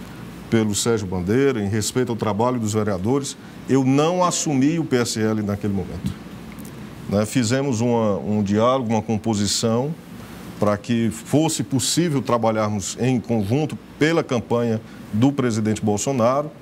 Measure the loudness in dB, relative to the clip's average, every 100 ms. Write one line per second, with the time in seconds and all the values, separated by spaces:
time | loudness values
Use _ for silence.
0 | -14 -14 -14 -14 0 2 2 0 2 0
1 | 0 -4 0 2 4 2 0 -2 -2 0
2 | 0 0 -2 2 0 0 -2 0 0 0
3 | 0 0 -2 -10 -16 -12 0 2 4 4
4 | 4 4 2 2 0 2 2 2 0 0
5 | 0 0 0 0 -2 -2 -2 -4 -4 -6
6 | -8 -8 -14 -16 -16 -16 -16 -16 -16 -14
7 | -2 0 2 0 2 2 0 0 2 2
8 | 2 0 0 0 2 4 4 4 2 -2
9 | 0 -2 0 0 0 0 0 0 0 -6
10 | -12 -18 -16 -16 -12 -2 0 0 0 0
11 | 0 -2 0 2 2 0 -2 0 0 0
12 | 2 0 0 2 2 2 0 0 -4 -2
13 | 0 0 0 -2 0 0 0 -4 -10 0
14 | 2 2 0 -2 0 0 2 0 -4 -18
15 | -6 2 2 4 0 0 0 0 0 0
16 | 0 2 2 2 -2 -8